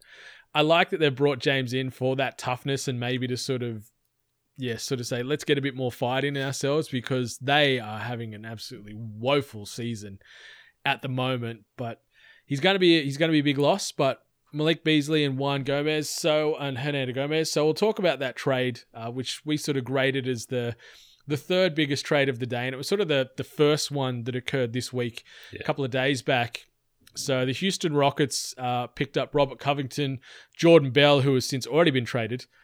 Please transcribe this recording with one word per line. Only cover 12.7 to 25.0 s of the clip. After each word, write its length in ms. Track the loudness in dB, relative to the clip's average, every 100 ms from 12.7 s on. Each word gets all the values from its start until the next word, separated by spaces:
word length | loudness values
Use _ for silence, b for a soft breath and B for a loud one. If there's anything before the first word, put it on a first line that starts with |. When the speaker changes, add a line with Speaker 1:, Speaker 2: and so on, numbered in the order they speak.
| 4
Speaker 1:
be, 240 | 4 4
he's 140 | 2 0
gonna 160 | 2
be 60 | 4
a 40 |
big 140 | 2 2
loss. 340 | 2 2 -2
But 300 | -2 -2 -2 _ _ _
Malik 320 | -2 0 0 2
Beasley 400 | 2 2 0 0
and 120 | 0
Juan 260 | -2 -2
Gomez, 460 | -2 -2 0 -2 -4
so, 460 | -2 2 2 2 -2
and 220 | -4 -4
Hernando 340 | -2 -2 -2
Gomez. 380 | -4 -2 0 0
So 140 | 2 2
we'll 80 |
talk 260 | 2 0 2
about 200 | 0 0
that 180 | -4 -2
trade, 420 | 0 2 0 -2 -12
uh, 180 | -12 -8
which 300 | -6 -6 -6 -4
we 120 | -2
sort 180 | 0 -2
of 80 |
graded 420 | -2 0 2 0 -2
as 160 | -4 -4
the, 320 | -4 -4 -6 B B B B -6
the 80 | -6
third 400 | 0 2 2 2
biggest 300 | 0 0 0
trade 240 | 2 2
of 100 | 0
the 60 | -4
day, 200 | -4 -4
and 80 |
it 40 | -6
was 100 | -2
sort 140 | -2
of 80 | 2
the, 220 | 0 0 -6
the 80 |
first 480 | -8 2 4 4 0
one 320 | -2 -4 -4
that 140 | -6 -6
occurred 340 | -2 -2 0
this 220 | -2 -4
week, 320 | -4